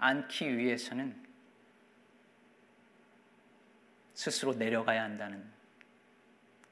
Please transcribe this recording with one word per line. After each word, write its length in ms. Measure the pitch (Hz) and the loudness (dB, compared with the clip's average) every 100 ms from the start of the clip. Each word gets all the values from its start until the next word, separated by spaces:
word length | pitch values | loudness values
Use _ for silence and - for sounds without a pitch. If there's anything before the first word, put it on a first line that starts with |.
않기 560 | 131 139 - - 151 120 | 4 4 0 -4 0 2
위해서는 580 | 123 117 - 123 135 107 - - - - - - - - - - - - - - - - - - - - - - - - - - - - - | 2 2 -2 -4 -4 -8 -16 -20 -20 -20 -20 -20 -20 -20 -20 -20 -20 -20 -20 -20 -20 -20 -20 -20 -20 -20 -20 -20 -20 -20 -20 -20 -20 -20 -18
스스로 400 | - - - 135 | -6 -2 0 0
내려가야 480 | 117 113 113 113 113 | 2 2 2 2 2
한다는 420 | 110 107 101 98 - - - - - - - - - - - - - | 0 -4 -8 -10 -16 -20 -20 -20 -20 -20 -20 -20 -20 -20 -20 -20 -12